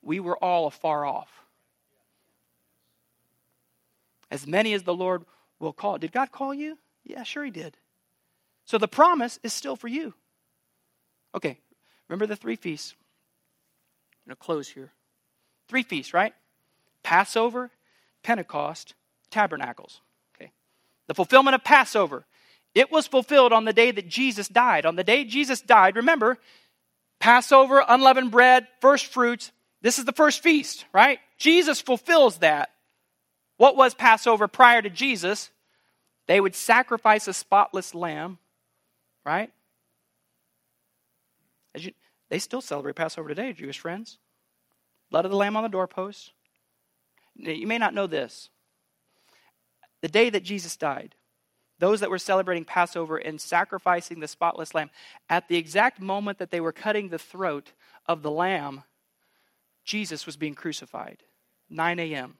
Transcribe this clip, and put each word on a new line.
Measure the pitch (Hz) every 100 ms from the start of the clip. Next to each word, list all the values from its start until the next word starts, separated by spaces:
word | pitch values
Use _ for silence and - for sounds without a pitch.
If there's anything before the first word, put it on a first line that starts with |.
We | - 170
were | 175 175
all | 185 175 156
afar | - 160 147
off. | 143 131 - _ _ _ _ _ _ _ _ _ _ _ _ _ _ _ _ _ _ _ _ _ _ _ _ _ _ _ _ _ _
"As | 143 139
many | 175 220
as | 208
the | 180
Lord | 180 185 180 165 _ _ _
will | 160
call." | - 208 156
Did | 160
God | 240 262
call | - 269
you? | 277 302 311 _ _
Yeah, | - -
sure | 233 -
he | 285
did. | 175 160 _ _ _ _ _ _ _ _ _
So | _ 220
the | 208
promise | - 320 339 240 -
is | 233
still | - 277
for | 262 233
you. | 262 311 - _ _ _ _ _ _ _ _ _ _ _
Okay, | - 151 127 _ _ _ _ _
remember | 180 214
the | 208
three | 220
feasts. | 226 180 151 - - _ _ _ _ _ _ _ _ _ _ _ _
I'm | _
gonna | 127
close | - 160 139
here. | - 139 _ _ _ _ _ _ _ _
Three | 254
feasts, | 254 160 131
right? | 175 214 _ _ _ _ _ _ _
Passover, | - 170 202 226 233 240 247 _ _ _ _ _
Pentecost, | - 233 170 147 147 160 - _ _ _ _
Tabernacles. | - 202 156 131 117 - - _ _ _
Okay. | _ - _ _ _ _ _ _
The |
fulfillment | 151 180 262 269
of | 262
Passover. | - 285 240 220 175 135 _ _ _ _ _
It | 196 269
was | 311 -
fulfilled | 269 - 285 247
on | 226 220
the |
day | 214 233
that | 208 175
Jesus | 220 262 208 196
died. | 202 247 175 156
On | 170
the |
day | 185 247
Jesus | 254 240 277 254
died, | - 226 190 196
remember, | 247 330 220 254 _ _ _ _ _ _ _ _
Passover, | 226 240 240 269 262 277 -
unleavened | 247 269 262 254
bread, | 233 247 254 240 _
first | 262 285 -
fruits. | - 240 240 - _ _ _
This | 214 247
is | 247
the |
first | - 302 -
feast, | 339 311 - - -
right? | 190 254 269 _ _
Jesus | 294 339 311 277
fulfills | - 247 - 330 262 170
that. | 165 151 - _ _ _ _ _ _ _ _ _
What | 254 262
was | 262
Passover | - 247 220 - 220 208
prior | - 254 240
to | 208
Jesus? | 170 269 226 123 - - _ _ _ _ _ _ _ -
They | 190
would | 196
sacrifice | 180 - 233 254 226 220 214 208
a |
spotless | 185 - 196 208 190 180
lamb, | 170 170 151 165 180 _ _ _ _ _ _ _ _
right? | - 165 226 _ _ _ _ _ _ _ _ _ _ _ _ _ _ _ _ _ _ _ _ _ _
As | -
you, | 175 _ _ _ _
they | 156
still | - 247
celebrate | - 143 139 151
Passover | 160 - 156
today, | 151 254
Jewish | 180 139 139
friends. | 170 185 226 - _ _ _ _ _ _ _ _ _
Blood | 156
of | 180
the | 196
lamb | 202 220
on |
the | 220
doorpost. | 196 185 - 190 202 - _ _ _ _ _ _ _ _ _ _
Now, | _ -
you | 160 208
may | 233
not | 214
know | 202 196
this. | 156 123 - - _ _ _ _ _ _ _ _ _ _ _ _ _ _ _
The | 160
day | 160 240
that | 208
Jesus | 180 202 170 -
died, | 156 131 - _ _ _ _ _ _ _
those | 180 214
that | 202
were | 185
celebrating | - 190 185 175
Passover | 160 - 175 175 165 156
and | - 156
sacrificing | - 175 190 190 185 175 170 170
the | 151
spotless | - 170 - 160
lamb, | 165 151 _ - - _
at | 170 -
the | 175
exact | 160 175 240 254
moment | 190 196 208 196
that | 180
they | 175
were | 165
cutting | - 220 208 196
the | 165
throat | - 180 190 147 - _ _ _ -
of | 165
the | 151
lamb, | 151 180 185 143 139 _ _ _ _ _ _ _ _ _ _
Jesus | - 208 202 156 -
was | 147
being | 151
crucified, | 143 170 147 - - - - _ _ _ _ _
nine | 156 165 175
A | 165
M. | 147 127 _